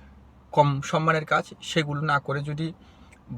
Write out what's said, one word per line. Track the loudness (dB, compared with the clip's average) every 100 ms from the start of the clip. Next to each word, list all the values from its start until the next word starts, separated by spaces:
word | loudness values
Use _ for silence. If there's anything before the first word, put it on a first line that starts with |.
| -20 -20 -20 -20 -2
কম | 4 4 4
সম্মানের | 0 0 2 0 2
কাজ, | -2 -2 -14
সেগুলো | -4 -2 -2 -2
না | 0 0
করে | 0 -6
যদি | -4 -6 -6 -8 -20 -20 -20 -20 -14